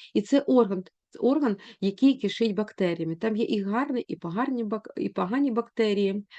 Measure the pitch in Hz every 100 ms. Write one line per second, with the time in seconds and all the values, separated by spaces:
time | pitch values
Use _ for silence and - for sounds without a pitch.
0 | - 214 202 277 277 254 214 190 185 _
1 | _ - 240 302 277 202 - - 196 196
2 | 269 262 202 - 226 196 208 - 185 170
3 | 160 165 226 214 233 208 196 220 285 247
4 | - - 170 180 277 254 214 214 - -
5 | 202 196 185 254 285 226 226 - 220 202
6 | 196 202 208